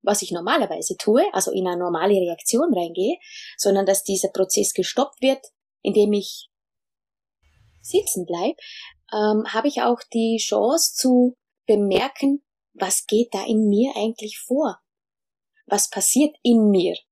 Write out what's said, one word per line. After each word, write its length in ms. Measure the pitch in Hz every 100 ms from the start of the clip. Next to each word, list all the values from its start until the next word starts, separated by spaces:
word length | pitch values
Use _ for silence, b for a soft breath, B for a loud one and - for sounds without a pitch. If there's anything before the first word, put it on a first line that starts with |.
was 200 | - -
ich 100 | 370
normalerweise 640 | 185 185 302 214 165 165 -
tue, 280 | - 226 359
also 180 | 190 190
in 160 | 190 185
eine 120 | 175
normale 340 | 175 165 180
Reaktion 600 | 202 175 170 - 233 330
reingehe, 440 | 196 170 165 202 349 B B B B
sondern 280 | 202 196 196
dass 180 | 196
dieser 260 | - 196 190
Prozess 440 | - 190 - -
gestoppt 480 | - 180 - 269 _
wird, 240 | 262 262 - _ _ _
indem 320 | - 214 208
ich 360 | 208 190 - - _ _ _ _ _ _ _ _ _ _ _ _ _
sitzen 440 | - 359 415 - 175
bleib, 300 | 170 202 339 B B B B _
ähm, 340 | 214 214 214 220
habe 200 | 220 285
ich 140 | 262
auch 180 | 240 240 -
die 240 | 233 226 226
Chance 560 | - 208 214 320 - -
zu 400 | 254 247 247 247 _ _ -
bemerken, 760 | 208 202 185 254 - 277 285 _ _ _
was 320 | _ 185 - -
geht 260 | 214 240
da 120 | 196 196
in 220 | 220 214
mir 260 | 202 254 240
eigentlich 440 | 214 233 214 -
vor? 400 | - 262 294 - _ _ _ _ _ _ _ _ _
Was 240 | 202 -
passiert 460 | - - 247 302 -
in 260 | 247 226 214
mir? 260 | 196 170 175 _